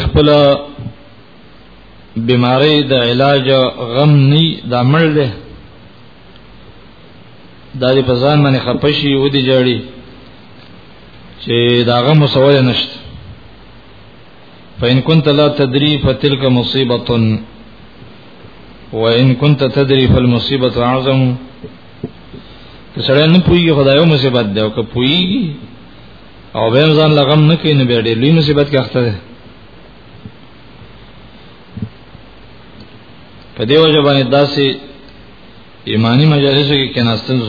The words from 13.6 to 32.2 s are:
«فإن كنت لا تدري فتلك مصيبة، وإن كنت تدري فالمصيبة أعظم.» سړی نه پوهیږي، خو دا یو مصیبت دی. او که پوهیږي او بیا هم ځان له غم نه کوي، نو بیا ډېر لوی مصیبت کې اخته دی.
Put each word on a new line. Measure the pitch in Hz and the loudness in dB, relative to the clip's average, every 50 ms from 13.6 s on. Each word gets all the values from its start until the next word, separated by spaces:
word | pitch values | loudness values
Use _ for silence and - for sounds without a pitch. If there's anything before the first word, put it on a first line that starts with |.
| - - - - - - - - - - - - - - - - - - - - - - - - | -20 -20 -20 -20 -20 -20 -20 -20 -20 -20 -20 -20 -20 -20 -20 -20 -20 -20 -20 -20 -20 -20 -12 -6
«فإن | 123 120 127 135 | -4 0 0 0
كنت | 123 147 160 160 143 151 | 0 0 0 0 2 2
لا | 143 147 147 147 | 2 2 2 0
تدري | - - 143 131 123 143 147 151 151 139 | 0 -2 -2 -2 0 -2 0 0 -2 -2
فتلك | - 135 131 131 - 143 139 127 139 | -2 -2 -2 0 -2 -2 -2 0 0
مصيبة، | 131 127 123 117 - - 135 135 120 120 117 120 - 120 117 113 110 110 107 - - - - - - - - - - - - - - - - - - - - - - - - - - - - - - - | 0 0 0 0 -2 -2 -2 -2 -2 -2 -4 -2 -2 -2 0 0 0 -2 -4 -6 -12 -20 -20 -20 -20 -20 -20 -20 -20 -20 -20 -20 -20 -20 -20 -20 -20 -20 -20 -20 -20 -20 -20 -20 -20 -20 -20 -20 -12 -8
وإن | 110 113 117 117 120 131 131 127 | -2 0 0 2 2 2 2 2
كنت | 123 147 147 147 131 139 | 2 2 0 2 2 0
تدري | 127 - 143 139 131 139 135 131 120 | -2 0 0 0 2 2 2 4 4
فالمصيبة | 101 127 123 123 120 117 - - 139 131 127 123 110 120 120 | 2 2 2 2 0 0 -2 -4 -4 -2 -2 -2 -2 -2 -2
أعظم.» | 123 131 131 127 135 135 131 131 127 123 127 - - - - - - - - - - - - - - - - - - - - - - - - - - - - - - - 135 120 - | -2 -2 -2 -2 0 0 0 0 0 -2 -6 -10 -18 -20 -20 -20 -20 -20 -20 -20 -20 -20 -16 -16 -16 -16 -16 -20 -20 -20 -20 -20 -20 -20 -20 -20 -20 -20 -20 -20 -18 -14 -10 -4 0
سړی | 131 143 156 160 170 | 2 2 4 4 4
نه | 185 | 4
پوهیږي، | 165 - 175 175 170 160 151 | 4 4 2 2 2 2 2
خو | 143 139 | 2 2
دا | 135 139 | 2 2
یو | 147 170 | 2 4
مصیبت | 165 156 139 131 135 123 123 117 101 98 | 2 2 2 0 0 0 0 -2 -2 -2
دی. | 107 | -2
او | 107 110 | -4 -4
که | 107 123 | -4 -6
پوهیږي | 110 - - 120 127 131 156 180 180 185 196 277 208 156 143 127 - - - - - - - - - - - - - - - - - - - | -8 -6 -4 -4 -2 -2 -2 -2 -2 -2 -2 -4 -4 -6 -8 -12 -16 -20 -20 -20 -20 -20 -20 -20 -20 -20 -20 -20 -20 -20 -20 -20 -20 -14 -8
او | 110 113 113 | -4 -2 0
بیا | 110 131 151 | 2 2 2
هم | 160 151 151 | 2 2 2
ځان | 156 156 151 147 | 2 2 2 2
له | 139 131 | 2 2
غم | 151 151 151 151 | 2 4 4 4
نه | 170 | 2
کوي، | 156 - 160 147 | 2 0 0 0
نو | 139 131 | 0 0
بیا | 120 120 117 | 0 0 0
ډېر | 107 117 113 113 | 0 -2 -2 0
لوی | 127 147 | 2 2
مصیبت | 165 165 151 147 147 147 143 143 | 2 2 2 0 0 0 0 0
کې | 143 135 | 0 -2
اخته | 120 107 - 131 123 | -2 -2 -4 -2 -2
دی. | 117 101 90 - - - - - - - - - - - - - - - - - - - - - - - - - - - - - - - - - - - - - - - - - - - - - - - - - - - - 110 - - - - - - - | -2 -4 -6 -12 -18 -20 -20 -20 -20 -20 -20 -20 -20 -20 -20 -20 -20 -20 -20 -20 -20 -20 -20 -20 -20 -20 -20 -20 -20 -20 -20 -20 -20 -20 -20 -20 -20 -20 -20 -20 -20 -20 -20 -20 -20 -20 -20 -20 -20 -20 -20 -20 -20 -14 -12 -12 -12 -14 -20 -20 -20 -20 -20